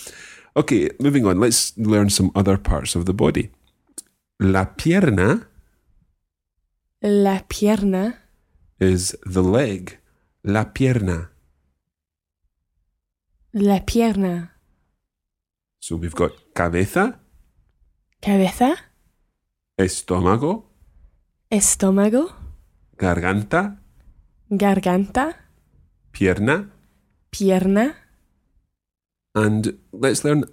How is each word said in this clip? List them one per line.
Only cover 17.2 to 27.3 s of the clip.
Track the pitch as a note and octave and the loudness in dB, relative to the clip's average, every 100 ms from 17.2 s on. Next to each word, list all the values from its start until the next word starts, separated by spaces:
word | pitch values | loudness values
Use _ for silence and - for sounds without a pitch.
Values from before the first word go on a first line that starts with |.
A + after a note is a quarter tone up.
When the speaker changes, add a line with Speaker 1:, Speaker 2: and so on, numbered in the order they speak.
| _ _ _ _ _ _ _ _ _ _ | _ _ _ _ _ _ _ _ _ _
Speaker 2:
Cabeza. | G3+ G3 F#3 - B3 F4+ - _ _ _ _ _ _ _ _ - | 0 2 0 0 0 0 -8 _ _ _ _ _ _ _ _ -2
Speaker 1:
Estómago. | F#2 - - F2+ F2+ A2+ D3 A3 - _ _ _ - _ _ _ - | -2 -2 -4 0 2 2 0 -4 -10 _ _ _ -20 _ _ _ -4
Speaker 2:
Estómago. | G#3+ - - G3 G3 G#3 B3 F4 - - - _ _ _ - | -2 0 0 2 2 2 0 -2 -8 -20 -20 _ _ _ -4
Speaker 1:
Garganta. | F#2 F2 F2 G2+ G#2 E3 G3+ G3+ _ _ - _ _ _ - | -2 0 0 -2 0 -2 -2 -10 _ _ -20 _ _ _ -6
Speaker 2:
Garganta. | G3 G3+ F#3+ F#3 F3+ G3 B3+ D4+ - _ _ _ _ _ _ _ | -2 0 0 0 -2 -2 -4 -4 -8 _ _ _ _ _ _ _
Speaker 1:
Pierna. | - F#2+ F2+ A2 E3+ G3+ _ _ _ _ _ - | -2 0 2 0 0 -4 _ _ _ _ _ -16